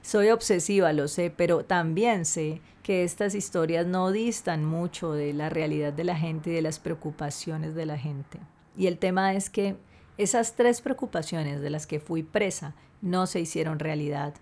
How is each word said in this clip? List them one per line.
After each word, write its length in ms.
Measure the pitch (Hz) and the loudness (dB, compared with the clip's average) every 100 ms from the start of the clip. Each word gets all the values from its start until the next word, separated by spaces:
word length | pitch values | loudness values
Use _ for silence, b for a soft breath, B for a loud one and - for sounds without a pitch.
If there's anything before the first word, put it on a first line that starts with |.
Soy 280 | - 214 208 | 0 4 6
obsesiva, 640 | 226 - 185 160 202 175 | 4 4 2 4 4 4
lo 140 | 151 143 | 4 0
sé, 260 | - 170 - | 0 -2 2
pero 300 | 170 165 - | 4 4 4
también 600 | 180 165 160 233 208 160 | 0 2 2 2 2 0
sé 360 | - 156 165 B B | -2 -2 -4 B B
que 200 | - 185 | -2 2
estas 320 | 175 - 208 202 | 2 0 -2 -2
historias 500 | - 185 160 165 175 | -4 -2 0 2 0
no 260 | 185 185 | 2 2
distan 540 | 202 233 220 - 160 156 | 2 0 -2 -2 -2 0
mucho 480 | 165 175 - 170 | 0 -2 -4 -4
de 200 | 151 147 | -2 -2
la 160 | 147 151 | -2 -2
realidad 440 | 151 151 151 147 | 0 0 0 -2
de 100 | 147 | -2
la 120 | 175 165 | -2 0
gente 340 | 165 160 156 | -2 -2 -2
y 40 | |
de 80 | 165 | -2
las 180 | 160 156 | -2 -4
preocupaciones 960 | - 160 151 147 147 - - 156 156 160 | -6 -6 -6 -6 -6 -6 -6 -6 -4 -4
de 100 | 160 | -4
la 120 | 151 | -4
gente. 420 | 147 139 143 - - _ _ - | -6 -8 -10 -14 -18 _ _ 0
Y 100 | 185 | 0
el 100 | 170 | 2
tema 360 | 190 185 190 | 0 2 2
es 160 | 190 196 | 0 -2
que 280 | - 196 196 b b b - | -2 -2 -4 b b b -2
esas 380 | 202 240 233 - | 2 2 0 4
tres 260 | 240 233 | 4 4
preocupaciones 800 | - 254 240 170 160 165 151 143 | -2 -4 -2 -4 -4 -4 -2 -4
de 80 | 147 | -4
las 180 | 151 151 | -6 -4
que 120 | 151 | -8
fui 240 | 151 165 | -4 -4
presa 520 | 156 214 202 180 151 - B - | 0 0 0 -2 -10 -14 B -8
no 260 | 185 180 185 | 0 2 2
se 120 | 190 | 0
hicieron 400 | 165 165 160 151 | -2 -2 -2 -2
realidad. 540 | 156 151 147 143 147 147 | -2 -2 -2 -2 -4 -8